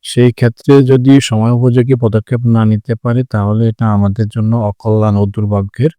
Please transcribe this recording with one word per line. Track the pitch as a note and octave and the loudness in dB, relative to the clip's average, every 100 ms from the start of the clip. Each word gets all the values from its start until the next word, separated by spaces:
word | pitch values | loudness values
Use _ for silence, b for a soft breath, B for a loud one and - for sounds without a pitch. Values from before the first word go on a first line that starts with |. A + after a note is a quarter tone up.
| - | -6
সেই | - B2 | 0 0
ক্ষেত্রে | - A#2+ - - C#3 | 2 -4 -2 2 4
যদি | C3 C3 B2+ C#3 | 4 2 4 2
সময়োপযোগী | - G#2+ A2+ A#2+ B2+ A#2+ B2 B2+ | 2 -2 0 0 0 0 0 0
পদক্ষেপ | A#2 G#2+ - B2 A#2+ | 0 -2 -4 -4 0
না | A2+ A2 | 2 2
নিতে | G#2+ - A2+ | 0 -4 -6
পারি, | B2 A#2+ | -2 -4
তাহলে | B2+ G#2+ G2+ G#2+ A2+ | -2 -4 -2 0 -2
এটা | A2 A2+ | -2 -2
আমাদের | G#2 G2+ G2 G#2+ | 0 0 -2 -4
জন্য | A#2 A2 A#2 | -4 -2 -2
অকল্যাণ | G#2 G2+ A2+ A2 G#2+ G2+ | -4 -6 -4 0 0 0
ও | G2+ | -2
দুর্ভাগ্যের। | G#2 G#2 G2+ G2+ - D3 | -4 -4 -4 -4 -4 -4